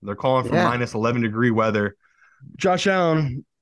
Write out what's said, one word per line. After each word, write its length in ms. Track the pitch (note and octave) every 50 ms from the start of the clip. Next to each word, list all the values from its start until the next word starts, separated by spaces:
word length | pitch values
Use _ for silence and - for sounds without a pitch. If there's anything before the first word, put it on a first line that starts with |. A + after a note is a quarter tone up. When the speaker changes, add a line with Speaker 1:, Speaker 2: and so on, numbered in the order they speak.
| -
Speaker 1:
They're 140 | G#2 G2+
calling 320 | - - C3+ C3 B2+ B2 A#2
for 60 | C#3+
Speaker 2:
Yeah. 140 | E3 F3+ A#2+
Speaker 1:
minus 260 | A#2+ A#2+ B2 A2+ -
eleven 280 | A2 G#2+ A#2 A#2+ B2 A#2
degree 300 | A2+ G#2 A2+ B2 B2 A2+
weather. 440 | A2 A2 A2 G#2 G#2+ G#2 G#2 - _ _ _ _ _ _ _ _ _ - - -
Josh 320 | - - F#3+ F3+ F3 - G3+
Allen, 560 | F#3+ F#3 F3 E3 D#3+ D#3+ D3+ C3+ B2 D3+ - _ _ _